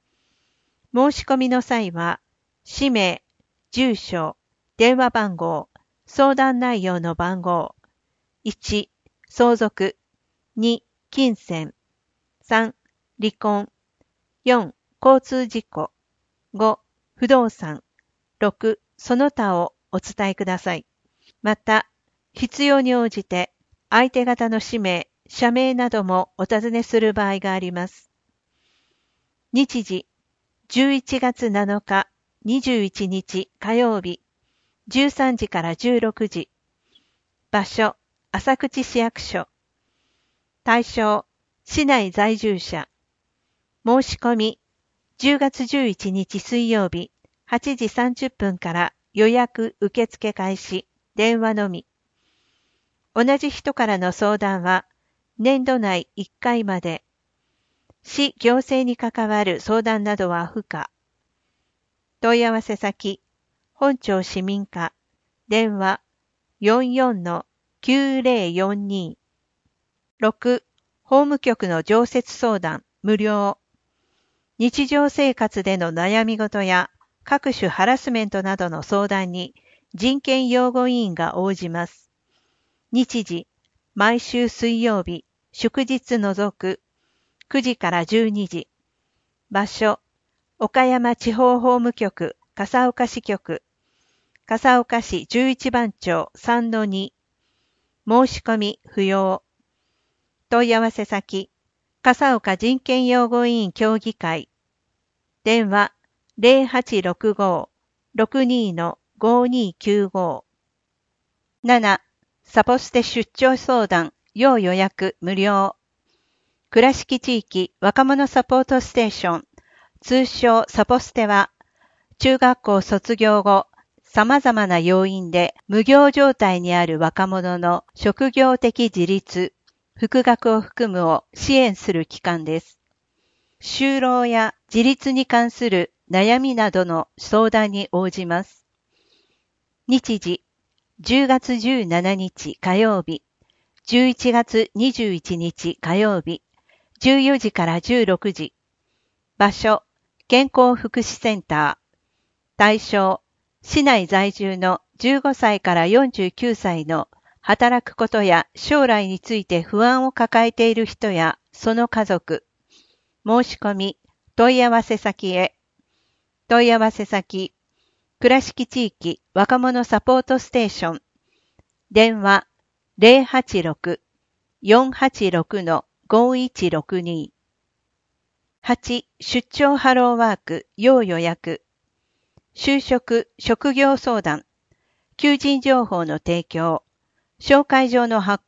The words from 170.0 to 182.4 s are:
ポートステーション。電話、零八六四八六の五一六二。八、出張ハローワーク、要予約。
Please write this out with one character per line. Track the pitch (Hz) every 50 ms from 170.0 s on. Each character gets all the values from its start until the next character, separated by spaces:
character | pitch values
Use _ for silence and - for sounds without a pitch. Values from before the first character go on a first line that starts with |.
ポ | - - 254 254
ー | 247
ト | - 262 254
ス | - -
テ | - 247 226
ー | 196
シ | - - 180
ョ | 165 165
ン。 | - _ _ _ _ _ _ _ _ _ _ _ _ _ _ _ _ _ -
電 | 202 220 220 226 226 214 196
話、 | 196 196 196 - _ _ _ _ _ _ _ _ _ _
零 | - 196 226 240 269 262
八 | - - 254 254 - - 190 165
六 | 165 151 _ - - 143 - _ _ _ _ _ _ _ _ _ _ _ - -
四 | 196 214 240 262 262 254
八 | - 262 269 - - 214 185
六 | 175 170 160 - - 202 180
の | 165 160 143 - _ _ _ _
五 | - - 220 240 247 254
一 | 254 254 254 - - 190 175
六 | 165 156 147 - - 185
二。 | 175 170 170 160 147 - _ _ _ _ _ _ _ _ _ _ _ _ _ _ _ _ _ _ _ _ _ _ _ _ _ _
八、 | - - 247 - - - 240 240 - _ _ -
出 | - - - 247 240 _
張 | - - 294 277 285
ハ | 269 - 262 262
ロ | 254 247 240 240
ー |
ワ | 233 233 220 202
ー |
ク、 | - - - 165 - - _ _
要 | - 208 254 269 254 226
予 | 185 170 165
約。 | 170 170 170 - - 165 160 - _ _ _ _ _ _ _ _ _ _ _ _ _ _ _ _